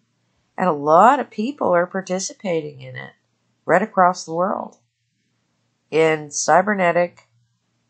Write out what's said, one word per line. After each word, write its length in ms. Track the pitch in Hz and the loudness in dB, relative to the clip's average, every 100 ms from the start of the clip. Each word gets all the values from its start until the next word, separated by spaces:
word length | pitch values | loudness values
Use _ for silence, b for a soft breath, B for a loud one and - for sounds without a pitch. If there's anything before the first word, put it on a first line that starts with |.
| _ _ _ _ _ - | _ _ _ _ _ -6
And 140 | 185 | -4
a 20 | |
lot 480 | 147 143 165 220 277 | -2 4 6 6 4
of 80 | - | -2
people 400 | - 226 285 214 | -8 -8 -4 0
are 120 | 175 175 | 0 0
participating 920 | 190 185 185 190 - 196 165 151 135 | -6 -6 -8 -8 -10 -6 -6 -6 -14
in 160 | 131 131 | -18 -16
it 160 | 135 - _ _ _ _ - | -16 -20 _ _ _ _ 0
right 160 | 170 | 0
across 420 | 220 - 180 185 | 0 2 2 0
the 80 | - | -8
world. 460 | 165 185 - - _ _ _ _ _ _ _ _ _ _ _ - | -6 -4 -6 -10 _ _ _ _ _ _ _ _ _ _ _ -6
In 400 | 151 160 156 151 | 0 0 0 -6
cybernetic, 960 | - - 160 196 202 175 165 175 - _ _ _ _ _ _ _ | -6 0 2 2 0 0 0 -2 -6 _ _ _ _ _ _ _